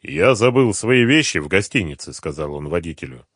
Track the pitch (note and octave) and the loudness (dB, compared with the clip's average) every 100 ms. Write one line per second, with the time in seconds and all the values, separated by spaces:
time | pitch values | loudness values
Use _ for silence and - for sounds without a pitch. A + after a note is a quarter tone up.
0 | - D#2 G#2 A#2+ A#2+ B2 B2+ G2+ A2+ B2+ | -10 0 2 4 4 4 2 0 2 4
1 | A#2+ D3+ D3 - D2 F#2 G#2 C3+ F2 C#2+ | 6 4 2 -4 0 -2 0 -4 -4 -10
2 | - C#2+ - D2 D2 D2 D2 E2+ E2+ D2+ | -14 -10 -10 -8 -8 -8 -4 -4 -6 -12
3 | C2+ B1+ _ | -14 -16 _